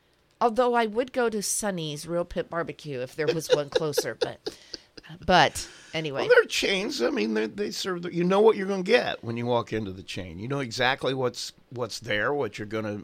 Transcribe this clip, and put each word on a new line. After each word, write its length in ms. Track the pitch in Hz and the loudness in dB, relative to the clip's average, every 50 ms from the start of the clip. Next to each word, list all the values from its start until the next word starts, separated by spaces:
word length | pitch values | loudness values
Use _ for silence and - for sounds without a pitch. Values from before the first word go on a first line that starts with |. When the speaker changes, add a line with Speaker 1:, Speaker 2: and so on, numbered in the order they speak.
| _ _ _ _ _ _ _ - | _ _ _ _ _ _ _ 0
Speaker 1:
Although 360 | 226 240 214 240 247 247 240 | 0 2 4 4 2 4 4
I 100 | 240 233 | 2 2
would 260 | 220 202 226 269 247 | 2 0 -2 -2 0
go 160 | - 262 240 233 | 0 0 0 0
to 120 | 220 214 | 0 -2
Sonny's 680 | 190 - - - - 208 185 170 160 151 147 147 - | -2 -2 -2 -2 -2 -2 -2 -4 -4 -6 -6 -8 -6
Real 160 | 156 170 170 175 | -4 -2 -2 -2
Pit 260 | - - 180 160 - | -2 -4 -6 -6 -4
Barbecue 520 | 165 170 165 151 143 - - 151 139 123 | -4 -4 -4 -4 -8 -10 -10 -8 -6 -6
if 160 | 127 127 - | -6 -6 -4
there 100 | - 151 | -2 -2
was 220 | 143 160 160 151 - | 0 0 0 0 2
one 200 | 165 147 147 139 | 2 2 2 2
closer, 460 | - - 160 151 143 - - 131 113 | -2 -2 0 0 -2 -2 -2 -2 -2
Speaker 2:
<laughs> 60 | - | -4
Speaker 1:
but, 160 | - 139 113 - - - - - - - - - - _ - - - - 156 - - | -4 -4 -6 -8 -12 -12 -12 -14 -16 -18 -18 -18 -18 _ -20 -20 -20 -20 -18 -6 2
but 420 | 175 185 170 143 120 - - - - - - - - - | 4 6 6 6 6 4 -2 -10 -10 -14 -20 -12 -8 -6
anyway. 280 | 160 160 151 135 135 | -6 -4 -4 -2 0
Speaker 2:
Well, 80 | - - | 4 6
they're 160 | 480 480 440 | 6 6 6
chains. 560 | - - - - - 196 190 202 247 285 254 | 4 2 0 0 0 0 0 -2 -4 -2 -2
I 80 | 233 254 | 0 0
mean, 240 | 285 226 208 226 220 | 0 0 0 0 0
they, 140 | 214 220 | 0 -2
they 240 | 214 - 196 208 202 | -2 -2 -4 -6 -4
serve 320 | 202 - - 196 180 175 175 | -4 -6 -4 -4 -4 -4 -6
the, 100 | 175 - | -4 -2
you 100 | 170 175 | 0 2
know 160 | 180 190 202 | 4 6 8
what 160 | 214 226 208 | 8 6 6
you're 120 | 208 190 | 4 0
gonna 160 | 190 202 190 180 | -2 -2 -2 2
get 380 | 185 226 247 - - - - - | 4 4 4 4 2 -4 -6 -6
when 100 | 113 117 | -6 -4
you 100 | 120 120 | -2 0
walk 280 | 120 123 117 110 - 117 | 0 0 0 0 -2 -4
into 180 | 110 110 95 | -4 -4 -6
the 120 | 92 95 87 | -8 -10 -12
chain. 360 | - - - 90 95 80 90 | -12 -10 -10 -10 -10 -10 -10
You 80 | 107 | -6
know 120 | 127 139 143 | -6 -4 -4
exactly 520 | 139 117 104 120 123 123 135 - - 131 135 | -4 -4 -2 0 2 2 0 0 -2 -2 -2
what's, 380 | 131 127 123 117 - - - - _ - - | 0 -2 -2 -4 -6 -10 -12 -12 _ -18 -12
what's 280 | 131 120 120 107 - - | -8 -8 -6 -6 -8 -8
there, 340 | 107 110 107 104 107 127 147 | -4 -2 0 0 0 0 0
what 240 | 143 135 104 - | 0 -2 -4 -6
you're 80 | - 107 | -8 -8
gonna, 360 | 104 110 110 107 107 104 104 | -6 -4 -4 -4 -4 -6 -8